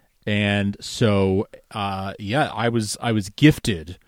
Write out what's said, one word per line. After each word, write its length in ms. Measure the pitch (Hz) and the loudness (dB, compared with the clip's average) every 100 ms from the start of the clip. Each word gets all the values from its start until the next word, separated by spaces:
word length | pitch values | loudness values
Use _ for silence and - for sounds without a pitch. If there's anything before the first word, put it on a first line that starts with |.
| _ _ - | _ _ -4
And 500 | 104 101 101 101 - | 0 2 0 0 -4
so, 680 | - - 117 101 95 95 - - - | -8 0 2 4 2 2 -2 -10 -12
uh, 420 | 110 101 95 95 - | -8 -6 -6 -8 -8
yeah, 320 | 101 135 120 | -4 -2 -2
I 160 | 107 117 | -2 0
was, 280 | 117 104 - | 0 -2 -4
I 120 | 120 | -2
was 160 | 107 98 | -2 -2
gifted 680 | - 151 - - 85 80 - | 4 6 6 0 -4 -6 -16